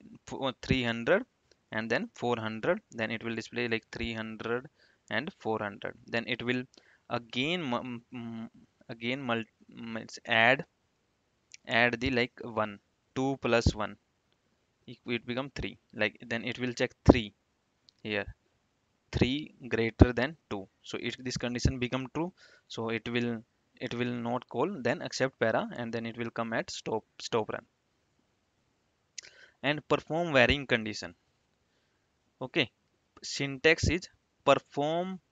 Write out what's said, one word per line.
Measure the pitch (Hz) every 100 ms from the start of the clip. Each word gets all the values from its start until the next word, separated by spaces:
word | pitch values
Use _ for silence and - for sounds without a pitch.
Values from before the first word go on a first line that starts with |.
| - 117 -
fo-, | - 131 -
three | - 131
hundred | 120 117 120 185 262 _ _ _ _
and | 110 113
then | 127 233
four | - 120 117
hundred, | 107 110 139 208 -
then | 117 110
it | 117
will | 117 113
display, | - 120 120
like, | 113 -
three | - 117
hundred | 113 110 110 113 120 139 - _ _ -
and | 107 156 -
four | 110 110
hundred. | 104 101 90 - -
Then | 117 113
it | 123
will | 120 123 127 - - _ -
again | 120 117 120 143 180
mu-, | 143 120
m-, | 123 117 -
m-, | 123 117 113 113 - - _ -
again | 117 117 135
mul-, | 127 117 110 _ - 120
m-, | 117 113
it's | 110 - -
add, | 113 117 139 - _ _ _ _ _ _ _ _ - -
add | 120 120 117
the, | 131
like, | 120 123 -
one, | 120 110 107 101 _ _ _ 131
two | 135 135
plus | 123 117 - 107
one, | 101 104 _ _ _ _ _ _ _ _ -
it, | 120 -
it | 120 120
become | 120 139
three, | - 107 98 _
like, | 107 107 - 120
then | 117
it | 113 117
will | 127
check | 120 123 - -
three | 123 104 - _ _ _ _ _ _
here, | 110 104 101 - _ _ _ _ _ _ _
three | - 127 143 - - 127
greater | 113 113 - 123
than | 117 139 165 _
two. | 104 98 _
So | - -
if | 120 -
this | 127 -
condition | 120 123 - 131
become | 123 127 127 147
true, | 175 - - - _
so | - 113
it | 113 120
will, | 120 120 113 - _ _ _
it | 120
will | 120 120
not | 120 117 123 -
call, | 123 165 185
then | 117 131
accept | 127 - 135 -
para, | 113 120 226 156
and | 117
then | 113 117
it | 113
will | 117
come | - 117
at | 117 -
stop, | - - 110 - -
stop | - 117 107
run. | - - _ _ _ _ _ _ _ _ _ _ _ _ _ _ - - - - _
And | 135 151 -
perform | 143 - 156 175
varying | 135 117 143 131
condition. | 120 110 104 85 - _ _ _ _ _ _ _ _ _ _ _ _
Okay, | 131 165 123 - _ _ _ -
syntax | - - 139 135 160 160 -
is | 175 - _ _ _ -
perform | 135 - 143 147 170 185 185 -